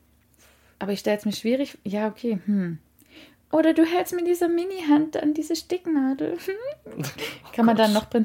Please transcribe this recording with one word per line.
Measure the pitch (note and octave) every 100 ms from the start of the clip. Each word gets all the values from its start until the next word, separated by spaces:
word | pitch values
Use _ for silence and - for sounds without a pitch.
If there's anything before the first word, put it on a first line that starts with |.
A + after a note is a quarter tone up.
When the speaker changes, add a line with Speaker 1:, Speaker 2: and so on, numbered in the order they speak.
| _ _ _ _ _ _ _ -
Speaker 1:
Aber | G3
ich | G3
stell's | - G#3 G#3+
mir |
schwierig, | G3 A3 C4 C#4 -
ja, | - G3+ G#3+
okay, | G#3 A#3+ G#3 G3+
hm. | G3+ F3 D#3+ _ _ _ - - _ _
Oder | D#4 D#4+
du | D#4+ D#4+
hältst | F4 F#4
mit | F4+ F4
dieser | F4 E4+
Mini-Hand | E4+ F4+ F#4+ D#4 D4 D#4 -
an | D4
diese | D4+ D#4 E4
Sticknadel. | - F4+ F4+ D4+ C4 C4+ D4+ F4
<laughs> | - G4 B4+ D5+ -
Speaker 2:
Oh | - C#3 - - - -
Speaker 1:
Kann | - A3+
man | A3
dann | A3
Speaker 2:
Gott. | G#3
Speaker 1:
noch | A3
prä-, | A#3+